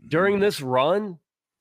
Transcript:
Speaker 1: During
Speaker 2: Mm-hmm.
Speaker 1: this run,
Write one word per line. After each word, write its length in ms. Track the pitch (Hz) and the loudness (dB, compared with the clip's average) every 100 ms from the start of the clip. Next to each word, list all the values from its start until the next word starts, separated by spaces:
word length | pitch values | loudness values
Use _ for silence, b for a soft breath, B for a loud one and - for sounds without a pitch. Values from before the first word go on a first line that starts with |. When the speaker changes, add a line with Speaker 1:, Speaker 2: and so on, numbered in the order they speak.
| 110 | -4
Speaker 1:
During 280 | 156 196 202 | 0 0 2
Speaker 2:
Mm-hmm. 60 | |
Speaker 1:
this 180 | 208 170 | 0 -2
run, 580 | 131 127 143 202 214 170 _ _ _ _ | 0 2 2 0 -4 -12 _ _ _ _